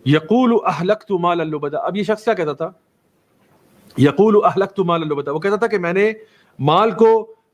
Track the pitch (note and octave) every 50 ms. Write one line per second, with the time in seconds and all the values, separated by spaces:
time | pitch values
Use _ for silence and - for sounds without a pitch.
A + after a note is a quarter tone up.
0 | _ B2+ D3 D#3 D#3 - G#3 B3 B3+ A#3+ A#3 A3+ - - F3 C#3+ E3+ F#3 G#3+ G#3+
1 | - _ G3+ F3 F3 F3 F3 E3+ D#3+ D#3 D3+ D3 D3 D3 D3 D3 - E3+ F3 G3+
2 | G#3 G#3 G#3+ G#3+ A3 A#3 A3 F#3 E3+ D3+ C#3+ C3+ D#3+ F3 F#3+ _ _ _ _ _
3 | _ _ _ _ _ _ _ _ _ _ _ _ _ _ _ _ _ _ _ -
4 | B2+ C#3+ C#3 - G3 A3 G#3 G#3 - F3+ C3+ F3+ G3 F#3+ - - F#3+ F3 E3+ E3
5 | D#3+ D#3 D3 C#3 C#3+ C#3+ C#3+ D#3+ D#3+ G3 G3+ G#3 A3+ A3+ A3 G3 F3 E3+ E3+ F#3+
6 | G3+ G#3+ A3 A3 - _ _ _ _ _ _ - C3+ C#3+ D#3 F#3 G#3+ A#3 G3 E3
7 | A3+ A3 A3+ A3 G#3+ - - _ _ _